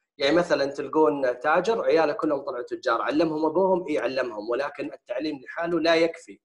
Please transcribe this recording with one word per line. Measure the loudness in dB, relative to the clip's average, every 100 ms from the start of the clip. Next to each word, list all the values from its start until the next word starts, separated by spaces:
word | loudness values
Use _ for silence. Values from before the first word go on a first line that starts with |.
| _ -2
يعني | 2 2
مثلًا | 2 2 0
تلقون | -4 -2 4 4 4 -2 0
تاجر | 2 2 2 0
عياله | 2 4 2
كلهم | 0 -2 -2
طلعوا | -4 -8
تجار، | -8 -6 -2 0
علمهم | 0 0 0 0 0
أبوهم؟ | 2 2 2 0
إي | -2
علمهم، | -2 -2 -4 -6 -4
ولكن | -4 -4 -6 -10
التعليم | -10 -8 -6 -6 -8
لحاله | -10 -8 -2 0
لا | 2 4
يكفي. | 2 -2 -18 -20